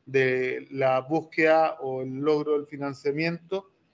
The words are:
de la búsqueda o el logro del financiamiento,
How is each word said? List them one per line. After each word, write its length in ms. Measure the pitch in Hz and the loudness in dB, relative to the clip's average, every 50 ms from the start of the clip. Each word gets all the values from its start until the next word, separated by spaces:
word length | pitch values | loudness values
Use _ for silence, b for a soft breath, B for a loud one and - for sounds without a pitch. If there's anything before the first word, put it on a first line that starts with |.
| _ | _
de 600 | - 131 135 131 127 127 127 127 127 127 127 135 139 | 0 2 2 4 4 2 0 0 -2 -4 -6 -8 -8
la 300 | 139 135 135 131 131 131 | -4 0 2 2 2 2
búsqueda 720 | 127 135 156 160 160 160 - 170 160 156 160 160 160 156 - - | 0 0 -2 -2 -2 -2 0 2 4 4 6 4 4 2 0 -4
o 200 | 139 135 131 131 | -6 -6 -6 -6
el 140 | 131 131 131 | -6 -6 -6
logro 380 | 131 143 151 151 151 147 151 | -2 0 2 2 2 0 0
del 140 | 151 147 143 | -2 -2 -2
financiamiento, 1040 | - 151 139 139 139 135 131 - 147 139 151 160 170 170 165 - - 190 196 196 _ _ _ _ _ | -6 -10 -8 -8 -8 -8 -4 -4 -4 -2 -2 -2 -2 -4 -6 -8 -8 -8 -8 -8 _ _ _ _ _